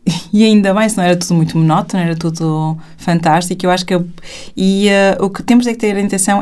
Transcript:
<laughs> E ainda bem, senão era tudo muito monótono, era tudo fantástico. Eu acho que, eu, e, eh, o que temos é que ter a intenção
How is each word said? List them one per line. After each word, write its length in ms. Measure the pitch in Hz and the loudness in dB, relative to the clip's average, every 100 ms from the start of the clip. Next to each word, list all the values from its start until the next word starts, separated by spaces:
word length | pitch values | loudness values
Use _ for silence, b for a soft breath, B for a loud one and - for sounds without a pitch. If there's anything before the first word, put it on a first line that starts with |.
<laughs> 160 | - 160 - | -6 -4 -2
E 120 | 208 | 2
ainda 280 | 220 208 196 | 4 4 4
bem, 140 | 196 220 | 2 0
senão 160 | 214 | 0
era 140 | 180 175 | 0 0
tudo 160 | - | 0
muito 240 | 170 160 160 | 0 0 0
monótono, 440 | 160 160 - 185 | 2 0 0 -2
era 140 | 170 | -2
tudo 600 | 165 170 165 160 156 156 160 B B | -2 -4 -4 -4 -2 -4 -6 B B
fantástico. 680 | - 170 165 160 175 185 | -2 0 2 0 0 -2
Eu 40 | 180 | 0
acho 160 | 180 | 0
que, 80 | 180 | 0
eu, 140 | 180 175 - B B B | -2 -4 -10 B B B
e, 320 | - 190 196 202 | -2 0 2 2
eh, 300 | 202 196 180 | 4 2 0
o 100 | 190 | -4
que 140 | 196 | -4
temos 240 | - 247 247 | 2 2 2
é 40 | |
que 60 | 226 | -2
ter 140 | 214 196 | -2 0
a 20 | |
intenção 400 | 202 196 208 202 | -2 -2 0 0